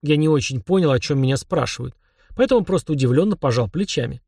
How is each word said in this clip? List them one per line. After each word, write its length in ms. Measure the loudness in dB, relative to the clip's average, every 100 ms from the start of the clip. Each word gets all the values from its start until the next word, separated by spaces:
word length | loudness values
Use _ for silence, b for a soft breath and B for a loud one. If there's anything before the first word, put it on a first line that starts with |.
Я 140 | 2 2
не 120 | 4
очень 340 | 2 0 -8
понял, 280 | -2 2 2
о 80 | 2
чём 220 | 0 0
меня 160 | 0 0
спрашивают, 580 | -2 -2 -2 -6 -12 -14 _ _ _
поэтому 300 | -2 2 2
просто 300 | 2 -2 -2
удивлённо 420 | 0 2 4 2 0
пожал 320 | 0 0 -2
плечами. 540 | -2 -4 -4 -4 -8